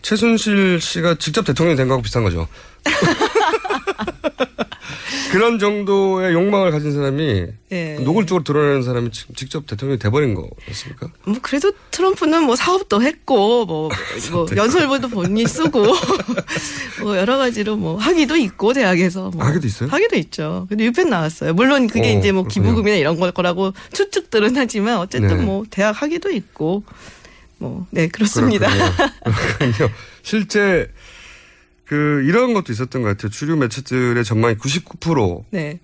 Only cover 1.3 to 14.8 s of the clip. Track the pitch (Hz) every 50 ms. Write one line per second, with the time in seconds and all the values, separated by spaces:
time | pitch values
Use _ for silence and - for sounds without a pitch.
1.3 | 151 226 214 - 135 - 160 175 160 131 131 127 135 127 117 101 - 127 113 95
2.3 | 85 85 82 - - - - - - - - - - 587 - 349 320 - 427 392
3.3 | - 440 427 311 - 427 - 381 302 262 - - - - 220 - - - - 302
4.3 | - - 269 - - - 247 - - - - - - - - - 262 277 269 -
5.3 | - 185 220 233 240 220 196 208 208 208 202 190 196 196 196 196 190 185 185 185
6.3 | 170 165 185 202 202 202 190 180 151 151 147 151 143 143 143 139 135 143 160 147
7.3 | 107 95 87 - 110 - _ _ 196 180 165 156 151 147 127 131 165 220 208 160
8.3 | 185 180 139 - 147 151 151 147 139 135 123 123 127 123 120 117 110 - - -
9.3 | 120 - 135 127 - 156 - - 110 104 131 139 139 123 - 104 107 147 147 127
10.3 | 101 87 67 53 - - - - - - - - - - - 165 - _ - 196
11.3 | 208 254 - - - 285 285 403 415 - - - - - 349 370 392 - 349 311
12.3 | 311 330 320 262 226 247 - - 359 381 392 - - 202 240 285 320 - _ -
13.3 | 277 220 196 208 240 247 226 175 160 156 156 156 156 - - - - 117 117 -
14.3 | 165 175 165 156 - 143 208 233 277 359